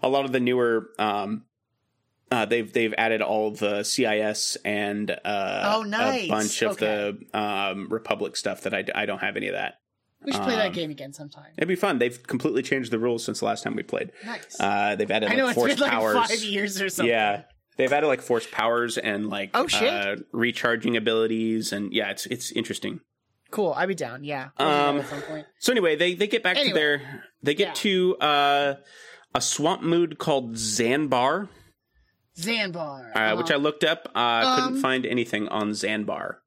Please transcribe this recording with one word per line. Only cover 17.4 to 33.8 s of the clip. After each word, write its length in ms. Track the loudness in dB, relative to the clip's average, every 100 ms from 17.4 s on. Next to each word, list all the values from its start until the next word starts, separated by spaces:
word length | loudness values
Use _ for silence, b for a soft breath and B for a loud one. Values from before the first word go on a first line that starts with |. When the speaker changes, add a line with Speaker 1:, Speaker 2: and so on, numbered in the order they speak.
| -6 _ _ -2
Speaker 1:
They've 140 | 2
added, 160 | 2 2
like, 140 | 0
force 260 | 0 -2 0
powers 480 | 0 2 2 0 -2
and, 320 | -2 -2 -4
like, 220 | -6 -2
Speaker 2:
Oh, 140 | -2 0
shit. 200 | 2 2
Speaker 1:
uh, 220 | 0 -2 -4 -6
recharging 640 | -2 0 0 0 0 0 0
abilities, 800 | 2 2 2 0 0 -2 -2
and 180 | -4 -2
yeah, 160 | -2 -2
it's, 160 | -4 -6
it's 240 | -6 -4
interesting. 480 | -4 -4 -6 -6 -10 _ _ _ _ _
Speaker 2:
Cool, 220 | -2 -2
I'd 140 | 0 -2
be 80 | -2
down, 280 | -6 -8
yeah. 260 | -8 -8 -8 -2
We'll 100 | 2
do 60 |
that 140 | 4 4
Speaker 1:
Um, 100 | 2
Speaker 2:
at 60 | -2
some 120 | -8
point. 220 | -8 -12 -12 _
Speaker 1:
so 120 | 2
anyway, 220 | 4 4 4
they, 160 | 2 2
they 100 | 0
get 140 | 2
back 140 | 2 2
Speaker 2:
Anyway. 120 | 2
Speaker 1:
to 40 |
their, 500 | 4 4 2 -2 -14 -16 _
they 100 | -2
get 140 | 2 0
Speaker 2:
Yeah. 60 |
Speaker 1:
to, 440 | 0 2 4 2 2
uh, 540 | 2 4 6 4 2 -2 B B B B B -2
a 60 |
swamp 400 | -2 0 0 2
mood 340 | 2 2 2 0
called 400 | 0 2 0 -4
Zanbar. 920 | -4 0 2 2 2 4 4 2 -4 b b _ _ _ _ _ _ -10
Speaker 2:
Zanbar, 720 | -4 -2 -4 -4 -8 -10 -8
Speaker 1:
Uh, 220 | 0 2 2
which 120 | 2
Speaker 2:
uh-huh. 60 | 2
Speaker 1:
I 20 |
looked 260 | 2 2